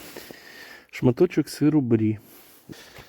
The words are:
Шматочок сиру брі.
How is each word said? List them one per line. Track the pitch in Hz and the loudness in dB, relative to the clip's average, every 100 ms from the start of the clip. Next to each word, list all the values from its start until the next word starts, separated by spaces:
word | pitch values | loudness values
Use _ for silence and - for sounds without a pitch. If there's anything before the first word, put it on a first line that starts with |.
| - - - - - - - - - | -18 -18 -18 -20 -20 -20 -20 -20 -20
Шматочок | - 127 120 180 - - | 0 2 4 2 2 -4
сиру | - 147 151 | 0 2 2
брі. | 120 113 110 104 - - - - - - - - | 2 2 2 -2 -10 -20 -20 -20 -20 -20 -20 -20